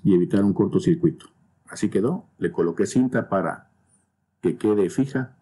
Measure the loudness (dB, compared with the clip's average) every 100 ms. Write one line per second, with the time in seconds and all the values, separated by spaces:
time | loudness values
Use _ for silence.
0 | 4 4 4 2 2 2 0 2 2 2
1 | 0 -2 -18 _ _ _ _ -6 -4 -2
2 | -2 -4 -8 _ -6 -2 -4 -2 -2 0
3 | 0 -2 -2 -4 -4 -8 _ _ _ _
4 | _ _ _ _ -4 0 0 2 0 0
5 | -2 -2 -8 _